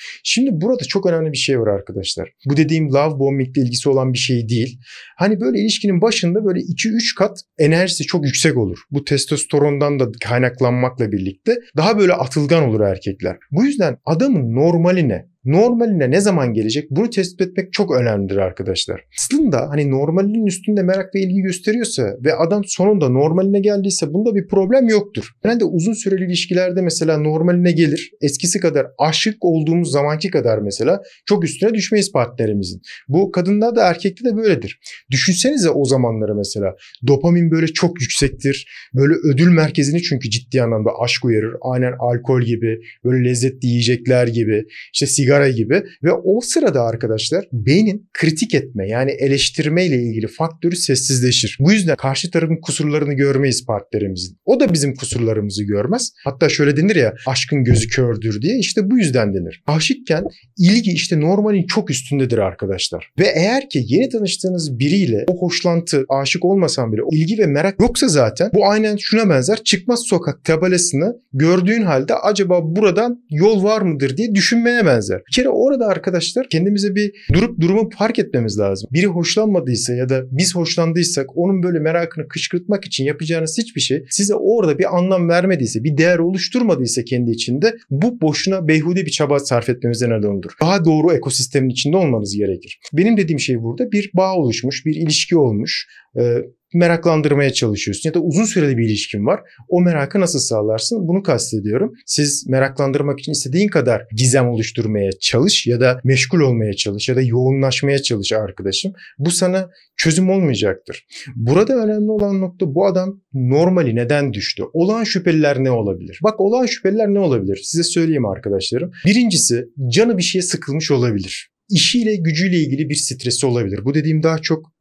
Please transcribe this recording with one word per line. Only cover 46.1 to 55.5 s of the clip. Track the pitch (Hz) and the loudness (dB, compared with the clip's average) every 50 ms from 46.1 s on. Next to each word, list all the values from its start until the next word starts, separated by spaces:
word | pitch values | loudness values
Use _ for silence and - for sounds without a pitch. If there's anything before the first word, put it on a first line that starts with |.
| - - - | 0 0 0
o | 190 202 233 | 0 0 0
sırada | 254 - - 330 285 214 135 131 | 0 -2 0 0 2 2 2 2
arkadaşlar | 117 113 110 113 - 110 110 110 - - 151 185 196 - | 0 0 -2 -2 -2 -2 -2 -2 -2 -2 -2 -4 -4 -4
beynin | 123 117 101 123 147 196 220 214 185 214 - _ - | -6 -4 0 2 4 4 4 2 0 -4 -8 _ -8
kritik | - - 160 156 - 240 214 - | -2 -2 0 0 0 -2 -2 0
etme | 135 127 131 123 104 95 98 | -2 -2 -4 -6 -6 -6 -4
yani | 110 120 131 139 | -2 -2 -2 -2
eleştirme | 120 - 139 135 139 135 - - - - 156 156 156 175 185 | -2 -2 -2 0 0 0 0 -2 -2 -2 -2 0 0 0 2
ile | 175 143 123 120 | 2 0 0 0
ilgili | 117 110 110 107 107 | -2 -2 -4 -4 -6
faktörü | - - 160 165 165 - - 170 175 | -4 -4 -6 -6 -4 -4 -4 -2 -2
sessizleşir. | 170 - - 131 127 - - 135 127 123 127 120 - - 104 - - | -2 -2 0 0 0 0 0 0 0 2 2 2 0 0 -2 -2 0
Bu | 139 170 | 2 4
yüzden | 214 220 185 160 143 | 4 4 2 0 0
karşı | - - 135 135 - - 175 | 0 -2 -2 -2 -4 -4 -4
tarafın | - 170 165 156 165 - | -2 0 0 0 -2 -2
kusurlarını | - - 143 - 151 151 147 151 147 143 143 | -4 -4 -4 -2 -2 0 0 0 0 0 0
görmeyiz | 135 143 139 135 131 139 135 117 - - | 2 2 2 2 2 2 0 0 -2 -2
partnerimizin. | - 110 101 - - - 107 101 95 95 87 90 92 - _ _ | -4 -4 -4 -4 -4 -4 -4 -2 -4 -4 -6 -10 -12 -14 _ _
O | - 254 - | 2 2 4
da | 294 208 170 | 4 2 2
bizim | 156 143 139 127 | 2 0 -2 -4
kusurlarımızı | - 131 120 - 117 117 110 110 107 104 104 | -6 -8 -6 -4 -2 0 0 0 0 -2 -4